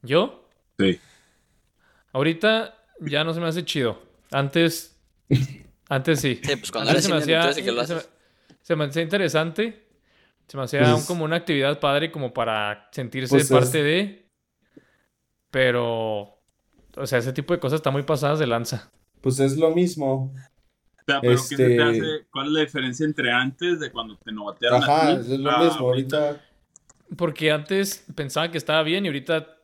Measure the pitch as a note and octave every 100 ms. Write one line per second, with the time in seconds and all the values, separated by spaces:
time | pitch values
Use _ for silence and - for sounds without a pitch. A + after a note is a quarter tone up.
0 | A#2+ D3 A#3+ - _ _ _ _ F#2+ F3
1 | _ _ _ _ _ _ _ _ _ _
2 | _ B2+ D3 E3 G#3+ A3 A3 - _ -
3 | D3+ C#3+ D#3 E3 E3+ D#3+ D#3 D3+ A#2+ G#2
4 | - _ _ C3+ C#3 E3 E3 E3 - _
5 | _ _ _ C3 C3+ - - _ _ C#3
6 | C3+ D3+ C#3 A#2+ D3 C3+ - A2+ - D#3
7 | G3 E3 D3+ D#3+ E3+ - B2+ A#2+ B2 E3
8 | - _ _ _ _ _ _ E3 D3 D3
9 | E3 G3 F3+ D3+ E3 D#3+ A3+ A3 _ _
10 | _ _ _ _ _ C#3 B2+ C#3+ D3 D3+
11 | D3+ F3 D#3 E3 E3+ D3 C3+ D3 D3 C#3+
12 | D#3 D#3+ B2+ B2 A2 A2 G#2 G#2 _ -
13 | B2 C3 B2+ C3+ C#3 C3 B2 D#3 D3 E3+
14 | G3+ - _ _ _ _ _ - _ _
15 | _ _ _ _ _ C3 C3 A#2+ A#2+ A2+
16 | A2 G#2+ G2+ _ _ _ _ _ _ -
17 | C3+ B2+ A#2+ C3 C#3 F3 F3 D#3 D3 C3+
18 | C#3 D3+ C#3+ D3+ C#3+ A#2 A#2 G2+ - _
19 | _ _ C3 C3 C#3 C#3 D#3+ E3 F3+ E3
20 | C#3 C3+ C3 C3+ C3 _ _ _ _ _
21 | - C#3 B2 B2 B2 C3+ B2+ A#2+ A#2 A2+
22 | - D3+ - C#3 C#3 D#3 D3+ C#3+ C3 B2+
23 | D#3 D3+ B2+ A#2+ C3 C3+ F3 E3+ C#3+ A#2+
24 | A2+ G#2+ - G#2+ G#2 - A#2+ B2 A#2+ D3+
25 | D#3 D#3 A#2+ C3+ C#3 B2 E3 D#3 B2+ B2+
26 | C3+ D3 D3 D3 _ _ _ _ _ _
27 | _ D#3 F3 C#3+ D#3 D3+ D3 F#3+ G3 -
28 | - C3 C#3 D3+ E3 E3 - D#3 D#3 F3+
29 | G3 C#3+ C3 D#3+ D#3 _